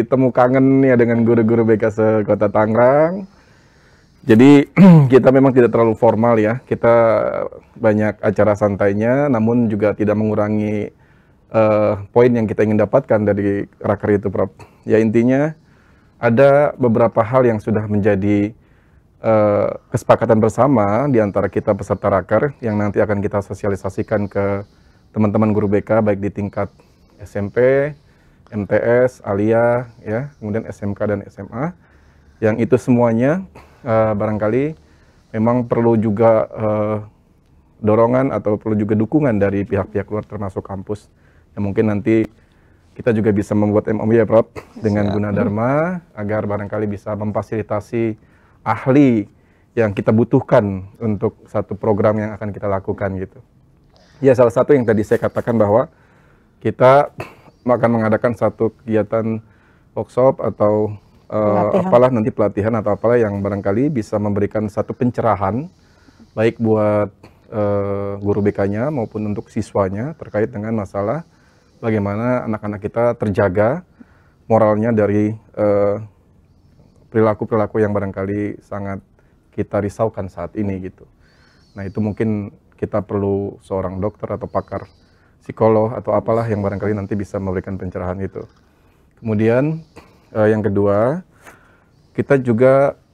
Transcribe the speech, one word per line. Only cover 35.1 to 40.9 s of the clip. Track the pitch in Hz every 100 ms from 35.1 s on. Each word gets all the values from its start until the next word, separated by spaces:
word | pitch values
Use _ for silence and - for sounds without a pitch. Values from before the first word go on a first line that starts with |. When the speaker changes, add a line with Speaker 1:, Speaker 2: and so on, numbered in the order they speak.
| _ _
Speaker 1:
memang | 113 113 123 120
perlu | 120 117
juga, | 113 110 104 113 110 -
eh, | - 107 107 107 107 107 _ _ _ _ _ _ _
dorongan | 107 107 117 127 135
atau | 104 104 104
perlu | 110 104
juga | 107 107
dukungan | 110 151 143 104
dari | 98 98
pihak-pihak | 98 123 95 104 95
luar | 104 107
termasuk | 104 101 104 -
kampus. | 95 92